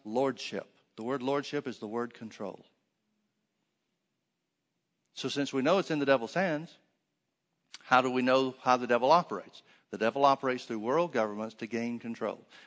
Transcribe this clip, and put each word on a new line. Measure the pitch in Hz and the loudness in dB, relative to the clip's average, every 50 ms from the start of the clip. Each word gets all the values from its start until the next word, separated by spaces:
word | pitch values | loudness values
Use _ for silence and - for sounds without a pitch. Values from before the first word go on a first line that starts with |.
| - | -10
lordship. | 104 110 123 135 135 120 - - - - 95 - - _ _ _ _ _ | -4 0 0 0 0 -2 -4 -8 -8 -8 -8 -8 -10 _ _ _ _ _
The | - 110 | -10 -6
word | 120 135 135 | -4 -4 -2
lordship | 123 135 139 143 143 - 147 147 135 127 | -2 0 0 0 -2 -4 -6 -6 -6 -6
is | 107 - | -8 -8
the | 113 | -8
word | 104 110 117 120 120 - | -6 -4 -4 -6 -6 -8
control. | - 117 107 - - 107 92 - - - _ _ _ _ _ _ _ _ _ _ _ _ _ _ _ _ _ _ _ _ _ _ _ _ _ _ _ _ _ _ _ _ _ _ _ _ _ _ _ _ _ _ _ _ _ _ _ _ _ _ | -14 -16 -14 -12 -10 -10 -10 -10 -12 -18 _ _ _ _ _ _ _ _ _ _ _ _ _ _ _ _ _ _ _ _ _ _ _ _ _ _ _ _ _ _ _ _ _ _ _ _ _ _ _ _ _ _ _ _ _ _ _ _ _ _
So | - - 131 | -8 -8 -4
since | - 143 139 135 | -4 -4 -4 -2
we | - 139 | -2 0
know | 127 151 185 196 | 2 2 2 2
it's | 170 - | 2 0
in | 160 147 | -2 0
the | 139 | 4
devil's | 135 139 123 113 110 - | 4 4 2 2 -2 -2
hands, | 170 190 180 151 147 165 - - _ _ _ _ _ _ _ _ _ _ _ _ _ _ _ _ _ _ _ - - - | -2 0 0 -2 -4 -6 -10 -16 _ _ _ _ _ _ _ _ _ _ _ _ _ _ _ _ _ _ _ -20 -20 0
how | - 131 127 | 4 4 4
do | 127 131 | 4 4
we | 123 127 | 2 2
know | 123 127 131 135 135 131 127 - | 4 4 4 4 4 0 -4 -2
how | - 131 127 | 2 2 2
the | 123 123 117 | 2 4 2
devil | 120 120 123 135 | 2 2 4 4
operates? | 156 175 170 - 107 92 - - - - - - - _ _ _ | 4 4 2 -2 -6 -8 -8 -12 -18 -20 -20 -20 -20 _ _ _
The | - 95 | -4 -2
devil | 107 113 120 139 139 | 0 0 2 4 6
operates | 139 135 135 - 131 127 123 - | 6 6 4 2 -2 -2 -2 -4
through | - 120 110 | -6 -6 -4
world | 104 120 139 165 175 170 | -2 0 0 0 0 0
governments | 139 120 110 107 104 104 113 113 - | 0 0 0 0 -2 -6 -8 -8 -8
to | - 120 107 | -10 -8 -6
gain | 117 117 117 120 120 113 | -4 -4 -4 -4 -6 -8
control. | - 117 113 - 110 101 95 - - _ - - - | -8 -10 -8 -4 -4 -6 -6 -8 -12 _ -20 -20 -20